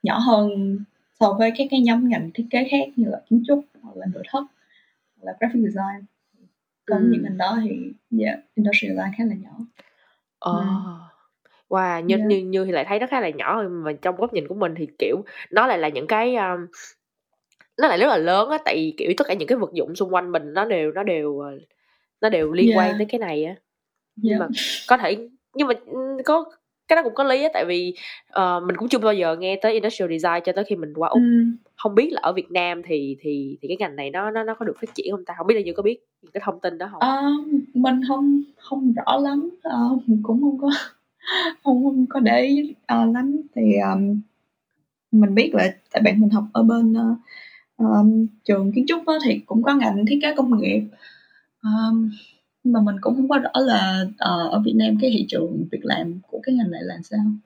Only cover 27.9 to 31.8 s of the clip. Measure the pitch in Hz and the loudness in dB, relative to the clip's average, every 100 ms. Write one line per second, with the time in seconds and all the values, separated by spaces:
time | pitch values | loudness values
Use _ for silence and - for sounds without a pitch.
27.9 | 180 - - _ - 185 175 180 180 240 | -8 -16 -20 _ -2 0 0 -2 -4 0
28.9 | 247 214 208 170 165 185 190 214 220 208 | 2 2 2 0 -2 -4 0 0 0 -2
29.9 | - 185 165 170 170 175 180 202 190 156 | -2 -4 0 0 0 -2 -4 -2 -4 -6
30.9 | 151 165 247 240 233 233 233 _ _ | -4 2 4 4 4 2 -2 _ _